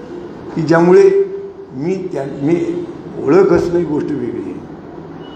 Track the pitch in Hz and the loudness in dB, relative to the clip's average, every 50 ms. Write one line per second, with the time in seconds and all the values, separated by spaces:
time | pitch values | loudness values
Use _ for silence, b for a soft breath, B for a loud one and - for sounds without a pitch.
0 | - - - - - - - - - - - 165 156 143 165 165 170 175 185 196 | -16 -14 -14 -14 -14 -14 -16 -16 -14 -8 -6 -2 2 4 4 6 6 8 8 8
1 | 196 - - - - - - - - - - - - - - 131 147 180 190 185 | 8 8 6 4 2 0 -4 -8 -10 -12 -14 -16 -18 -14 -10 -6 -4 -4 -4 -4
2 | 185 180 160 143 143 - - 147 139 151 175 170 - - - - - - - - | -6 -6 -6 -6 -6 -6 -6 -2 0 0 2 2 0 -2 -4 -4 -6 -8 -10 -14
3 | - - - - - 135 160 190 190 - 175 165 - 175 170 175 170 147 151 139 | -14 -12 -10 -4 2 4 6 6 6 6 4 2 2 2 0 0 0 0 -2 -2
4 | - - 147 123 120 110 101 101 98 95 - - - - - - - - - - | -2 -2 -4 -4 -4 -6 -6 -6 -8 -10 -10 -12 -14 -14 -16 -16 -18 -16 -16 -16
5 | - - - - - - - | -16 -16 -16 -16 -16 -16 -16